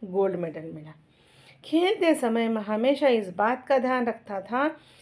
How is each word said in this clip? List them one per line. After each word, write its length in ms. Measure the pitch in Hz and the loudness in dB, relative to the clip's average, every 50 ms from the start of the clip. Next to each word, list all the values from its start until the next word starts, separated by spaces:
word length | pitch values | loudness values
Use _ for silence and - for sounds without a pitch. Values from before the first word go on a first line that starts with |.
| 226 | -12
गोल्ड 320 | 185 180 196 196 190 180 | -6 0 0 0 0 0
मेडल 360 | 175 175 160 147 160 160 165 | -2 -6 -6 -8 -10 -12 -12
मिला। 320 | 160 156 151 156 156 _ _ _ _ _ _ _ _ - - - - _ - | -14 -14 -16 -18 -20 _ _ _ _ _ _ _ _ -20 -20 -20 -20 _ -10
खेलते 500 | - 302 330 349 381 440 359 359 330 302 | 0 2 2 4 2 2 2 4 2 2
समय 320 | - 254 226 226 233 226 226 | 2 2 -2 0 0 0 0
मैं 140 | 226 220 | -2 -4
हमेशा 460 | 202 202 214 214 233 262 285 269 302 269 | -4 -4 -2 0 2 2 2 4 4 4
इस 280 | 240 220 202 185 175 | 4 4 0 -4 -2
बात 320 | 196 208 226 254 254 - - | 0 0 0 0 -2 0 2
का 100 | 277 262 | 2 2
ध्यान 280 | 240 254 254 254 240 | 2 2 0 0 0
रखता 360 | 233 226 - - - 202 190 | -2 -4 -6 -8 -10 -10 -10
था 340 | 185 - 226 254 285 311 311 - - - - - | -8 -4 -2 0 0 -2 -2 -6 -18 -20 -20 -20